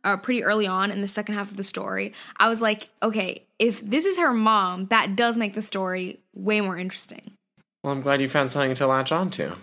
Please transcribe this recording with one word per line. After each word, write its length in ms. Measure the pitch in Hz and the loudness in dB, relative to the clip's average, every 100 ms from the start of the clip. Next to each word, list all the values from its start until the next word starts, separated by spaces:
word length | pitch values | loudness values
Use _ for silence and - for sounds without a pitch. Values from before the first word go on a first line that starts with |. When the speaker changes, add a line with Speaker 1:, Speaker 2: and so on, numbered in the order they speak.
| 196 | 0
Speaker 1:
uh, 120 | 196 | 0
pretty 260 | - 247 | 0 0
early 220 | 202 214 196 | 2 2 2
on 260 | 185 202 | 0 0
in 100 | 196 | 0
the 60 | 202 | -2
second 280 | 208 208 208 | -2 -2 -6
half 160 | 202 | -6
of 60 | 196 | -6
the 60 | |
story, 500 | 196 - - 190 196 - - - | -6 -4 -4 -4 -4 -8 -18 2
I 120 | 220 | 2
was 120 | 226 | 4
like, 280 | 226 214 - _ | 0 0 -8 _
"Okay, 420 | 226 214 185 - _ _ | -2 0 -4 -6 _ _
if 220 | 233 202 | 0 0
this 240 | 208 262 381 | 0 0 2
is 120 | 359 | 2
her 160 | 320 | 2
mom, 540 | 240 220 214 185 180 190 | 4 4 4 2 -2 2
that 280 | 226 - 196 | 2 4 2
does 220 | 233 226 | 2 2
make 160 | 208 | -2
the 80 | 202 | -2
story 580 | 214 196 185 185 180 - _ | -4 -2 -2 -2 -6 -10 _
way 280 | 196 190 214 | -6 0 0
more 160 | 196 175 | 0 -4
interesting." 540 | 185 - - - - _ _ _ _ _ | -6 -8 -10 -12 -20 _ _ _ _ _
Speaker 2:
Well, 100 | 143 | -4
I'm 80 | 139 | -2
glad 200 | 135 139 | 0 0
you 80 | 135 | 2
found 200 | 147 135 | 0 0
something 260 | 139 131 127 | 0 0 2
to 120 | 135 | 2
latch 240 | 131 131 | 2 2
on 180 | 160 190 | 0 -2
to. 240 | - 73 85 | -2 -6 -8